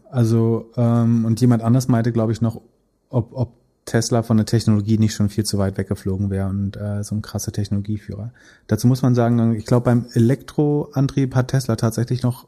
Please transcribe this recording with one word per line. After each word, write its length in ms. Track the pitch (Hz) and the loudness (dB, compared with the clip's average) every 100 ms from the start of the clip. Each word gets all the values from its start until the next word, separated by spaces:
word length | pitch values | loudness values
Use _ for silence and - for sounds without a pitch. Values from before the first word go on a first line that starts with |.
| - | -6
also, 600 | 127 113 117 113 113 - - | 0 2 2 2 -2 -4 -2
ähm, 500 | 117 117 117 117 113 | 2 2 2 2 2
und 140 | 110 | 2
jemand 240 | 123 117 | 4 4
anders 240 | 113 127 127 | 2 2 2
meinte, 240 | 117 117 | 0 0
glaub 180 | 113 110 | 0 0
ich, 100 | 107 | 0
noch, 200 | 117 - - _ _ _ _ | -2 -4 -16 _ _ _ _
ob, 220 | 131 - | -4 -4
ob 280 | - 123 _ _ _ - | -6 -6 _ _ _ -4
Tesla 360 | 117 113 120 | -2 0 -2
von 160 | - 110 | 2 0
der 80 | 107 | 2
Technologie 540 | 113 113 107 101 107 | 0 2 0 2 2
nicht 160 | 110 - | 0 0
schon 140 | 104 | -2
viel 140 | - | -2
zu 140 | 104 101 | -4 -2
weit 180 | 98 98 | -2 -4
weggeflogen 540 | 98 98 101 95 101 | -6 -4 -4 -4 -2
wäre 180 | 95 98 | -2 -2
und, 300 | 98 98 101 | -2 -4 -6
äh, 260 | 104 104 | -6 -6
so 120 | 104 104 | -4 -6
ein 80 | |
krasser 280 | - 104 - | -6 -8 -6
Technologieführer. 800 | - 101 101 98 104 - 98 113 - - _ - | -6 -4 -4 -4 -8 -8 -12 -12 -14 -20 _ -4
Dazu 180 | 110 123 | 0 2
muss 160 | 127 | 2
man 140 | 131 120 | 2 2
sagen, 400 | 117 120 113 110 | 2 2 2 0
ich 100 | - | 2
glaub, 200 | 123 123 | 2 4
beim 200 | 120 - | 2 2
Elektroantrieb 1200 | 120 117 135 - - 147 147 147 135 135 - 131 | 2 2 2 -2 -2 0 0 -2 -2 -2 0 0
hat 140 | 131 123 | 0 0
Tesla 280 | 135 127 110 | -2 -2 0
tatsächlich 440 | 113 - 120 123 | 0 -2 -2 -2
noch, 240 | 123 - | -2 -4